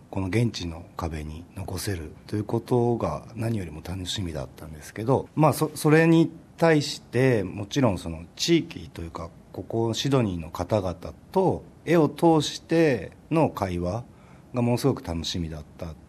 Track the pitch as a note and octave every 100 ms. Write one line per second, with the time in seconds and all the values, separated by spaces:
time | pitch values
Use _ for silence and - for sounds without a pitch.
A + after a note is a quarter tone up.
0 | - G2 F#2+ G#2+ A#2 - F2 E2 F2+ -
1 | D#2+ D#2 D2+ D#2 - G2 F2+ F2+ G#2 F2+
2 | D2+ - - G#2+ G2+ A#2 - B2 A#2+ A#2
3 | F#2+ D2+ - A2 A2 G#2+ E2+ D2+ D#2+ F#2
4 | F2+ - F2 D2 B1+ - D#2+ D2+ - -
5 | A2+ A#2 - - D#3 - D#3 - D3+ D#3
6 | E3 E3 E3 - - - E3 D3+ C#3+ -
7 | - A#2+ C3 A2+ F#2 G#2 G#2 C#3+ B2 F2
8 | E2+ D#2+ E2+ - - E3 - - - -
9 | E2+ - E2+ - - - F#2+ A2+ A2+ G#2+
10 | C#3 C3+ G#2+ E2+ D#2+ - F2 G#2+ F#2 E2+
11 | D#2 - - F#3 F3+ F2+ - - - E3+
12 | D3+ - E3+ D#3 - - - E3 D#3 A2+
13 | - - - D#3+ C#3 - F#2+ F2 F2 A2
14 | - - - - - B2 A#2+ G2+ B2 A2
15 | - E2 D#2+ F#2 D#2+ D#2 - - E2 D#2+